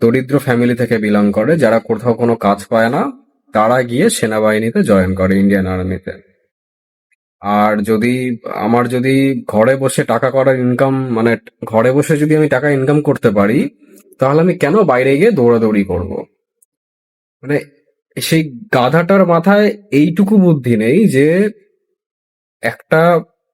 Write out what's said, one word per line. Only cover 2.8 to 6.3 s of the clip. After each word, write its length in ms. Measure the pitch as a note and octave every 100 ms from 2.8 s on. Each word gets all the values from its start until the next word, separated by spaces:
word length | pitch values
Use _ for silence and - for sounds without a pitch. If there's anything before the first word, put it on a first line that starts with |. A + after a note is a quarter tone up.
| A2+
না, 220 | C#3+ C#4 F3+ _ _ _
তারা 280 | A2 A2 B2+
গিয়ে 280 | B2 A#2+ A3
সেনাবাহিনীতে 760 | - A2+ G#2+ G#2+ G#2+ A2 G3+
জয়েন 320 | D3+ G2 F#2 F#2
করে, 240 | F#2+ G2
ইন্ডিয়ান 280 | G2 G2 F#2
আর্মিতে। 440 | F#2 F#2 F#2 - - _